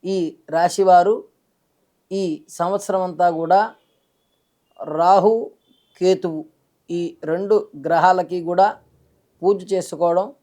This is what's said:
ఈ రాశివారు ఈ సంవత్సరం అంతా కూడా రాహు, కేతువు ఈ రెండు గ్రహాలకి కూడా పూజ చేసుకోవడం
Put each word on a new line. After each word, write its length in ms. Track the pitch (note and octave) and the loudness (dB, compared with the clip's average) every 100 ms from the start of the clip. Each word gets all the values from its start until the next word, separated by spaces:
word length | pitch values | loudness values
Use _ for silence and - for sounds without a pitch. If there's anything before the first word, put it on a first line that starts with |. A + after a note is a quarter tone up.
ఈ 140 | F3+ F#3+ D#3+ - _ | -4 -4 -4 -8 _
రాశివారు 640 | D#3+ F3 F3 F#3+ F3+ F3+ A3 - _ _ _ _ _ _ _ _ | 0 0 2 6 6 6 0 -4 _ _ _ _ _ _ _ _
ఈ 120 | F#3+ F#3 D3+ _ | -6 -4 -6 _
సంవత్సరం 520 | - F3 G3 G3 F#3+ | -6 -4 -4 -4 -4
అంతా 280 | F#3 D#3+ F3 | -4 0 0
కూడా 460 | E3 E3 F#3+ A3 - _ _ _ _ _ _ _ _ _ _ | 0 0 2 0 -8 _ _ _ _ _ _ _ _ _ _
రాహు, 720 | D3+ D3+ E3+ G3 F#3+ A3+ - _ _ _ _ _ | -10 -2 4 4 4 0 -4 _ _ _ _ _
కేతువు 400 | F3+ F#3 F#3 D#3 D#3 _ _ _ _ | 0 0 -2 -8 -12 _ _ _ _
ఈ 280 | E3+ E3+ - | -8 -8 -10
రెండు 320 | D3+ E3 G3 G#3+ G#3 D3+ C#3+ | -6 -4 0 0 0 -12 -2
గ్రహాలకి 560 | E3 F3 F#3 F3 F3+ | 2 4 2 0 -6
కూడా 260 | E3 F3 G3 - _ _ _ _ _ _ | -4 2 2 2 _ _ _ _ _ _
పూజ 320 | F3 G3+ F#3 | 0 0 -2
చేసుకోవడం 540 | F#3+ F3 D#3 E3+ E3+ G#3 C#4+ | -4 -4 -2 0 0 -2 -10